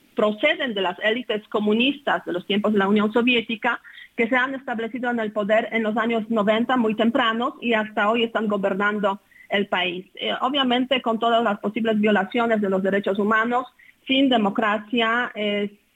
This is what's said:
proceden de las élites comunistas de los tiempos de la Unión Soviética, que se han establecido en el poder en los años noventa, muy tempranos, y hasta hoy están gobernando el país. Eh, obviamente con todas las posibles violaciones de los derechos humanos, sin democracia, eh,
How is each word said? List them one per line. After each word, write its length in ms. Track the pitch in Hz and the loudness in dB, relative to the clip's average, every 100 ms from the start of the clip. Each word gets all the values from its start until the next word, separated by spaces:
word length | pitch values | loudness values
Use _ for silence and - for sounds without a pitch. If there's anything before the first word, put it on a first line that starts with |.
| _ - | _ -2
proceden 560 | 214 214 294 320 269 | 0 2 0 0 -4
de 80 | 196 | -2
las 180 | 180 185 | -4 -2
élites 460 | 214 233 240 214 - | -2 -2 -2 -6 -4
comunistas 760 | 220 208 226 262 285 196 175 | -2 2 2 0 -2 -2 -2
de 80 | 165 | -2
los 140 | 175 - | -6 -2
tiempos 260 | 202 214 | 0 2
de 60 | 214 | 2
la 100 | 196 | 2
Unión 240 | 214 214 | 2 2
Soviética, 680 | 240 247 240 220 220 247 240 - - - - | 2 2 0 -2 -4 -4 -4 -8 -20 -10 -4
que 100 | 226 | 0
se 100 | 254 | 0
han 180 | 262 | 0
establecido 560 | 269 254 226 226 247 247 | -4 -8 -6 -6 -6 -4
en 100 | 233 | -2
el 100 | 214 | -4
poder 360 | 214 208 220 226 | -2 2 2 2
en 100 | 226 | -2
los 120 | 214 220 | 0 0
años 240 | 226 226 214 | 0 -2 0
noventa, 480 | 226 202 220 240 254 | 0 2 2 2 2
muy 160 | 220 | 2
tempranos, 580 | 214 226 262 226 226 269 - | 2 2 2 2 0 -4 -4
y 140 | 240 | -2
hasta 340 | 214 214 214 208 | 0 -2 0 0
hoy 160 | 240 | 2
están 240 | 226 208 220 | 0 -2 -2
gobernando 720 | 208 190 190 208 208 196 202 _ - - | 0 0 0 -2 0 -2 -4 _ -20 -6
el 160 | 202 196 | -4 -2
país. 380 | 190 180 180 - | -2 -2 -6 -12
Eh, 180 | - 220 214 | -10 -6 -4
obviamente 600 | 254 277 254 247 254 254 | -2 0 2 0 0 0
con 160 | 240 220 | 0 0
todas 260 | 233 226 | 2 2
las 140 | 226 208 | 2 -2
posibles 400 | 208 226 226 214 | -4 -2 0 2
violaciones 640 | 214 208 - 240 233 220 | 4 2 0 0 0 0
de 80 | 196 | 0
los 120 | 190 | 0
derechos 360 | 190 196 208 202 | 0 0 0 0
humanos, 480 | 208 220 233 247 262 _ - _ - | 2 2 2 -2 -4 _ -20 _ -2
sin 240 | 262 277 | 2 4
democracia, 1000 | 233 202 220 214 214 214 240 226 233 247 | 4 2 0 0 -2 -2 0 0 0 -2
eh, 420 | 214 208 208 202 - _ | -4 -2 -2 -4 -8 _